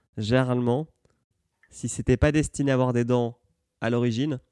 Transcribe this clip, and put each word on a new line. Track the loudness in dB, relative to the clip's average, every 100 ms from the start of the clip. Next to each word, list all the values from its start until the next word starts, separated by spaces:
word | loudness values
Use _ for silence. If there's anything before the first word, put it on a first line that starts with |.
| _ -6
généralement, | 0 2 2 0 0 -2 -4 _ _ _ _ _ _ _ _
si | -12 -10
c'était | -4 0 2
pas | 4
destiné | 2 0 -2 0
à | 2
avoir | 2
des | 0
dents | 0 0 0 -6 _ _ _ -8
à | -2
l'origine, | 0 0 0 -2 -4 -10